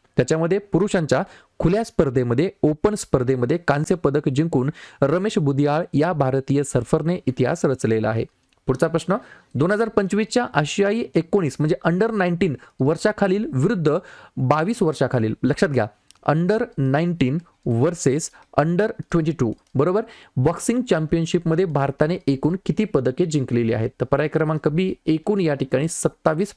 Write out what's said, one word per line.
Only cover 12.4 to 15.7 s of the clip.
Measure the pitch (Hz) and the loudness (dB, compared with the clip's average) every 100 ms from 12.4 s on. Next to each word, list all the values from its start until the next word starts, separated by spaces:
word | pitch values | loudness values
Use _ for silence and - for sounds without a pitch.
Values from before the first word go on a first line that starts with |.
| 190 123 - - | 0 -2 -8 -2
वर्षाखालील | 135 160 214 - 196 202 254 | 0 2 0 2 0 0 -2
विरुद्ध | 131 170 202 151 165 - - - - | 0 0 2 0 0 -4 -18 -12 -2
बावीस | 131 151 175 233 | 0 0 0 0
वर्षाखालील, | 165 139 131 127 110 - | 0 0 0 0 -2 0
लक्षात | 131 143 | -2 0
घ्या, | - | 0